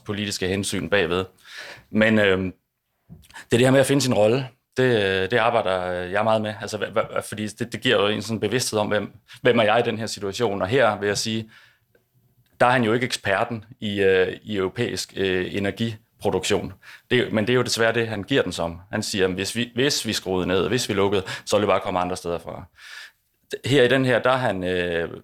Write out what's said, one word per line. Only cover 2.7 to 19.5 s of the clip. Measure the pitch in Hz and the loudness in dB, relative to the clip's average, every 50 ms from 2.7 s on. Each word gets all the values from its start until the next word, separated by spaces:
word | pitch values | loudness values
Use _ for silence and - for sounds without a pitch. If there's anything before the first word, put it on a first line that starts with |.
| _ _ _ _ _ _ _ - - - - - - - - - 131 | _ _ _ _ _ _ _ -20 -20 -20 -20 -20 -20 -18 -6 0 2
er | |
det | 113 | 4
her | 127 131 | 4 6
med | 131 139 | 6 4
at | 131 | 4
finde | - 139 139 123 | 4 2 2 2
sin | 127 120 | 2 2
rolle. | 101 107 107 117 139 135 123 - _ _ _ - | 4 4 4 4 2 -2 -6 -12 _ _ _ -2
Det, | - 131 127 120 107 101 | 0 2 2 2 2 2
øh, | 95 95 95 95 95 | 2 0 0 0 0
det | 120 | 2
arbejder, | 117 110 120 117 113 101 95 95 92 90 90 90 90 90 | 2 2 2 2 2 2 0 0 -2 -2 -2 -4 -4 -4
øh, | 90 92 | -4 -2
jeg | 101 110 | 0 2
meget | 110 110 110 107 | 2 2 0 0
med. | 107 107 104 | -2 -6 -8
Altså, | 107 98 - | -8 -8 -6
hva-, | 104 101 - 101 110 | -6 -6 -4 -2 -2
hva-, | 104 - - 101 | -4 -2 -4 -6
fordi | 101 - - 104 107 | -6 -6 -6 -8 -8
det, | 107 - - 120 - - | -8 -6 -8 -8 -8 -6
det | 110 | -4
giver | - 127 - 101 | 0 2 2 4
jo | 98 | 4
en | 104 107 107 101 | 2 0 -2 -4
sådan | 110 113 101 | -4 -4 -2
bevidsthed | - 101 110 127 120 - - 107 | -2 -2 -2 -2 -2 -2 -2 -2
om, | 104 101 | 0 0
hvem, | 104 104 101 - - - _ - - - - | 0 -2 -2 -4 -10 -18 _ -20 -8 -2 2
hvem | 127 117 120 | 2 4 4
er | 110 | 4
jeg | 104 107 120 | 4 4 2
i | 117 113 | 2 0
den | 110 104 | -2 -4
her | 113 | -6
situation? | 101 - 101 104 98 95 107 120 107 101 98 95 | -8 -8 -6 -6 -6 -4 -2 -2 -2 -2 -2 -2
Og | 95 | 0
her | 117 139 120 107 104 98 | 2 2 2 2 2 0
vil | 101 | -2
jeg | 104 101 - | -2 -2 -2
sige, | - 113 110 110 107 - - - - _ _ _ _ _ _ _ _ _ _ _ _ _ _ _ _ _ _ - | -2 -4 -4 -4 -6 -8 -14 -20 -20 _ _ _ _ _ _ _ _ _ _ _ _ _ _ _ _ _ _ 2
der | 127 | 2
er | 123 | 4
han | 127 131 120 | 4 4 2
jo | 107 113 | 2 2
ikke | 127 127 | 0 0
eksperten | 120 - - - 101 98 95 113 - 120 107 104 - - - | -2 -6 -4 -2 0 0 0 0 -2 -4 -10 -12 -14 -16 -10
i, | - 104 101 101 | -8 -4 0 2
øh, | 98 95 95 92 90 92 - - - | 4 4 4 4 4 2 -2 -8 -8
i | 107 107 | -6 -4
europæisk, | 98 92 92 - - 120 98 95 92 - - - | -2 -2 -2 -2 -2 -4 -4 -4 -6 -8 -8 -6
øh, | 95 98 95 92 92 90 87 - | -4 -2 0 0 0 -2 -2 -4
energiproduktion. | 98 98 98 98 - 117 113 107 - _ _ _ - - 104 92 92 - - 104 90 95 92 - - - - - - _ - | -4 -4 -4 -2 -2 -4 -4 -6 -8 _ _ _ -6 -2 -2 0 0 0 0 0 0 -2 -4 -12 -14 -20 -20 -20 -16 _ -2
Det, | 123 123 104 - - | 0 0 0 0 0
men | 110 104 | -2 0
det | 107 123 | 2 2
er | |
jo | 127 120 | 0 0
desværre | 110 - - 117 113 113 | 0 0 0 2 2 2
det, | 120 113 110 | 0 -2 -2
han | 110 101 95 | -4 -6 -4
giver | - 135 127 - | -2 0 0 0
den | 92 87 | 0 -2
som. | - 82 85 82 85 92 - - | -4 -4 -4 -6 -8 -12 -8 -6
Han | 110 107 | -6 -4
siger, | - - 101 92 | -2 0 0 0
"Hvis | 92 90 92 95 - | 0 0 -2 -4 -4